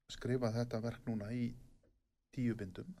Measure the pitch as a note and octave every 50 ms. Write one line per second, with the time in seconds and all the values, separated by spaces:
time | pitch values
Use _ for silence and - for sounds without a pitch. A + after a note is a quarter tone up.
0 | _ - - - - A#2 B2+ B2+ A#2+ A2 A2 A#2+ A#2+ A#2+ A#2+ A2 A2 A#2 A#2 -
1 | - B2 A2+ A2 G2+ G#2+ A#2+ B2 A#2+ A#2 A#2+ - - - - - _ - _ _
2 | _ _ _ _ _ _ - C3+ B2 A#2 G#2+ G#2+ G#2 F#2 F2+ - - - - -